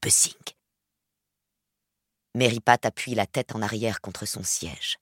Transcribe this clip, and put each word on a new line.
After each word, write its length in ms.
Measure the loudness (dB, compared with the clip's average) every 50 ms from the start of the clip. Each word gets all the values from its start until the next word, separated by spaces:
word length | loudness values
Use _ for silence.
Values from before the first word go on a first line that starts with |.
buzzing ? 320 | 0 2 4 4 2 2 -2 _ -18 -18 -18 _ _ _ _ _ _ _ _ _ _ _ _ _ _ _ _ _ _ _ _ _ _ _ _ _ _ _ _ _ _ _ _ _ _ _ 0
Mary 260 | 4 4 4 4 4
Pat 240 | 6 6 6 6 6
appuie 300 | -2 -4 -4 -8 -4 -2
la 120 | -2 -2
tête 280 | -2 -2 -4 -4 -4 -4
en 80 | -4
arrière 380 | -4 -4 -2 -2 -2 -2 -4 -4
contre 260 | -8 -12 -12 -10 -8
son 160 | -8 -8 -6
siège. 560 | -4 -4 -4 -4 -6 -8 -10 -8 -8 -8 -8 -8